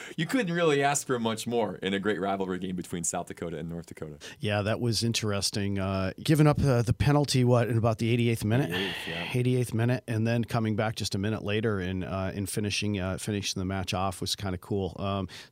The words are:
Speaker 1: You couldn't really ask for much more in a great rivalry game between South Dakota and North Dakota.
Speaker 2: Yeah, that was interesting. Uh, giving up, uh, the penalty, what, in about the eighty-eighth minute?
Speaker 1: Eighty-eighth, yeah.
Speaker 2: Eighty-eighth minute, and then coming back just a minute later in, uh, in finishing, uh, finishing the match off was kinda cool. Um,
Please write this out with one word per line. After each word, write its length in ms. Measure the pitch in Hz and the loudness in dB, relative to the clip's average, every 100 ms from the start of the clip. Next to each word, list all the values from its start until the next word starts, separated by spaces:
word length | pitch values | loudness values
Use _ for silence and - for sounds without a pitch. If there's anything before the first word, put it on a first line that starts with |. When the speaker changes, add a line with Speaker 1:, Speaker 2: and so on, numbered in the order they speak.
| - - | -12 -6
Speaker 1:
You 80 | 165 | 0
couldn't 260 | 262 190 | 0 0
really 300 | 170 170 143 | 2 4 4
ask 240 | 139 139 - | 4 2 0
for 140 | 123 | 0
much 260 | 113 110 120 | 0 -2 0
more 300 | 120 104 92 | 0 0 0
in 180 | 95 | 0
a 60 | 98 | 0
great 200 | 98 90 | 0 0
rivalry 380 | 98 98 92 90 | 0 0 0 -2
game 180 | 95 90 | -2 -6
between 280 | 82 87 | -6 -4
South 240 | 87 90 85 | -4 -4 -6
Dakota 320 | - 85 80 | -8 -6 -6
and 100 | 82 | -6
North 160 | 85 82 | -8 -10
Dakota. 320 | - 78 73 - - | -12 -12 -12 -16 -8
Speaker 2:
Yeah, 240 | 104 104 | -2 0
that 160 | 101 101 | 0 0
was 240 | 120 101 | 0 0
interesting. 760 | 117 110 107 101 98 107 101 98 | 0 0 0 0 -2 -2 -2 0
Uh, 360 | 95 95 92 - | 0 0 -2 -2
giving 240 | - 151 151 | 2 6 6
up, 120 | 147 | 6
uh, 220 | 143 120 | 4 4
the 120 | 113 | 2
penalty, 500 | - 147 147 143 131 | 2 4 4 4 4
what, 260 | 123 123 113 | 6 4 4
in 80 | 117 | 2
about 220 | 113 110 | 2 2
the 100 | 113 | 2
eighty-eighth 340 | 120 117 113 | 2 2 2
minute? 280 | 104 117 151 | 2 2 0
Speaker 1:
Eighty-eighth, 240 | 90 95 - - | -2 -4 -6 -8
yeah. 200 | 82 87 | -8 -4
Speaker 2:
Eighty-eighth 420 | 123 123 127 123 110 | 0 2 2 0 0
minute, 280 | 117 127 - | 0 0 -2
and 180 | 110 113 | 0 2
then 180 | 117 | 2
coming 320 | 110 123 110 104 | 0 0 0 0
back 200 | 110 110 | -2 -2
just 180 | 104 | -4
a 60 | 101 | -2
minute 240 | 101 110 | 0 -2
later 360 | 101 104 110 101 | 0 0 2 0
in, 240 | 90 92 | -2 -2
uh, 280 | 90 95 95 | -2 -2 -2
in 140 | - 98 | -4 -4
finishing, 520 | - 104 - 104 101 | -2 -2 -2 -2 0
uh, 200 | 92 92 | -2 -2
finishing 400 | - 104 95 - | -2 -2 -2 -4
the 40 | 92 | -2
match 280 | 95 92 | -2 -2
off 280 | 92 95 - | -2 -2 -2
was 140 | 95 - | -6 -4
kinda 220 | 101 90 | -4 -6
cool. 380 | - 101 92 - | -2 -2 -2 -2
Um, 300 | 98 98 90 - - | -2 -2 -4 -8 -8